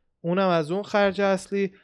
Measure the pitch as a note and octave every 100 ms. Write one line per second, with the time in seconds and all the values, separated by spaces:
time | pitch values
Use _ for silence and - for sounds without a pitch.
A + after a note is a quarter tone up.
0 | _ _ E3+ F#3 F#3+ E3+ D3+ F#3 G3+ G#3
1 | G3+ F#3 G3 F#3 - G3+ G3 -